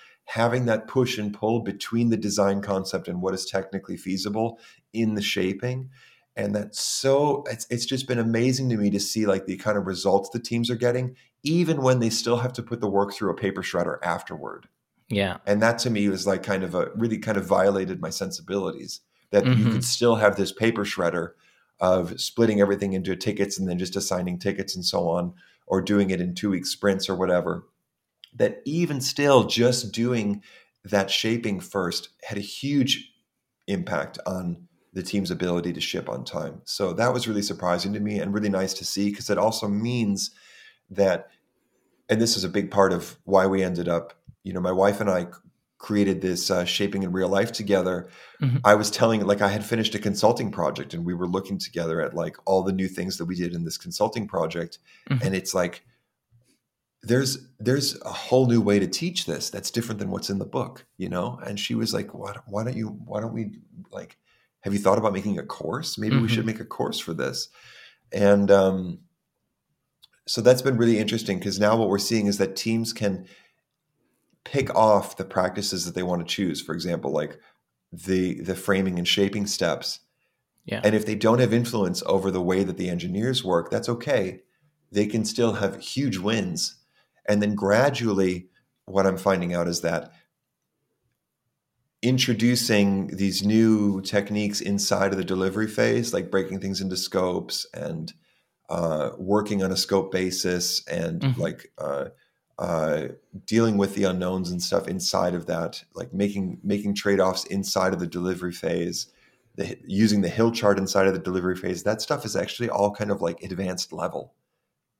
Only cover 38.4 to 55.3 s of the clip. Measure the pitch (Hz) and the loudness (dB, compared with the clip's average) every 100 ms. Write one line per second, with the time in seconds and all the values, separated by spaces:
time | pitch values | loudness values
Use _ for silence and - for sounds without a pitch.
38.4 | 104 95 92 - 85 - 101 101 - 95 | 0 0 -2 -4 -6 -2 -2 -2 -2 2
39.4 | 107 113 107 101 117 123 104 95 - - | 2 0 -2 -2 -2 0 0 -2 -4 -10
40.4 | _ - - _ _ 95 98 85 - _ | _ -20 -20 _ _ 2 2 2 -4 _
41.4 | _ _ _ _ _ _ - 110 113 95 | _ _ _ _ _ _ 0 2 2 0
42.4 | 90 101 98 101 95 85 - - - 95 | -2 -2 0 4 4 4 -4 -14 2 4
43.4 | 95 95 92 87 85 85 - - - _ | 6 4 0 -2 0 -2 -2 -16 -20 _
44.4 | 95 90 90 92 98 104 104 90 87 - | -8 -4 0 4 4 4 0 0 -2 -12
45.4 | _ _ _ _ - 104 98 85 92 90 | _ _ _ _ -2 2 2 2 0 -2
46.4 | - 90 87 - 98 101 92 92 90 98 | 0 0 0 -2 -2 -2 -2 0 2 2
47.4 | - - 101 95 90 90 - - - - | 0 -2 2 2 2 -4 -8 -18 -20 -2
48.4 | 135 123 104 107 104 - 117 113 98 101 | 0 4 6 6 4 2 2 2 2 2
49.4 | 101 104 104 117 107 104 107 - 107 120 | 2 0 -2 -2 -2 -2 -4 2 2 2
50.4 | 110 - 76 - 69 85 85 87 87 98 | -2 -2 -2 -2 -8 -6 -4 -4 -2 -4
51.4 | 95 98 - 85 85 82 73 87 82 - | -4 -8 -6 -6 -2 -2 -2 -4 -6 -6
52.4 | - 95 92 95 95 92 90 - 85 90 | 0 2 2 -2 -2 -4 -6 -6 -6 -4
53.4 | 87 85 82 - 90 - 104 120 101 90 | -4 -4 -6 -8 -10 -2 -2 -2 -4 -2
54.4 | 82 85 85 - _ - - 127 95 | -2 -4 -8 -12 _ -20 -4 -2 0